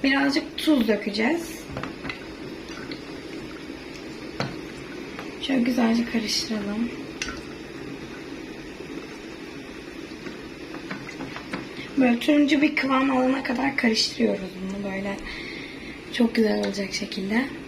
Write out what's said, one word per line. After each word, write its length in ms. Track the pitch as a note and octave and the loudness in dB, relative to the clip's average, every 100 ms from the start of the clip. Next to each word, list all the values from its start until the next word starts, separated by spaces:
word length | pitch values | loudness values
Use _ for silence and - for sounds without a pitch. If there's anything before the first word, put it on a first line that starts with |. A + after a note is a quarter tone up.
birazcık 540 | C4+ C#4 C#4 D4 - - | 4 6 6 4 0 0
tuz 300 | - C#4+ G#3+ | 6 6 6
dökeceğiz. 680 | G3+ G#3+ G#3 A3+ E4+ - - - - - - - - - - - - - - - - - - - - - - - - - - - - - - - - - - - - - - - - | 4 2 2 2 2 -2 -8 -8 -6 -6 -6 -8 -8 -10 -10 -10 -10 -10 -10 -8 -10 -10 -12 -10 -10 -10 -10 -10 -10 -10 -12 -10 -10 -10 -6 -6 -6 -10 -10 -10 -10 -10 -10 -10 -8
Şöyle 180 | - C4 | 2 4
güzelce 420 | A#3+ A#3+ A3+ A#3 | 6 6 6 6
karıştıralım. 840 | A#3 A3+ G#3+ - - G#3+ G3+ G#3+ A#3 - - - - - - - - - C#3 C3+ - - - - - - - - - - - - - - - - - - - - - - - - - - - - - - - - - - - - - - - - | 4 0 2 0 0 -2 -2 0 -2 -2 -8 -6 -6 -6 -10 -10 -10 -10 -10 -10 -10 -10 -10 -10 -10 -10 -12 -12 -10 -10 -10 -12 -12 -12 -12 -12 -12 -12 -12 -12 -12 -10 -10 -10 -12 -12 -10 -10 -8 -8 -8 -8 -8 -8 -8 -8 -8 -10 -4 4
Böyle 220 | B3+ A#3 | 6 6
turuncu 440 | - D4 C#4+ D4 | 6 6 8 6
bir 140 | D4+ - | 6 4
kıvam 340 | C4+ C4 C4+ | 4 4 6
alana 320 | B3+ B3+ C4+ | 6 4 4
kadar 340 | - A#3+ C4+ - | 2 0 0 4
karıştırıyoruz 760 | A#3 A3 - - A3 F#3+ F#3 F#3 | 4 4 2 4 2 4 -4 -6
bunu 300 | F#3+ G3 G3 | -6 -4 -2
böyle. 240 | F#3+ G3 G3+ - - - - - - - - - | -2 -2 -4 -6 -8 -8 -8 -10 -10 -10 -10 -6
Çok 220 | - A3+ | 4 4
güzel 240 | - G#3+ G#3 | 6 6 4
olacak 360 | G3+ G3 G3 | 2 0 -2
şekilde. 500 | - G#3 - F#3+ A3 C4+ - | -2 -2 -2 2 2 2 -4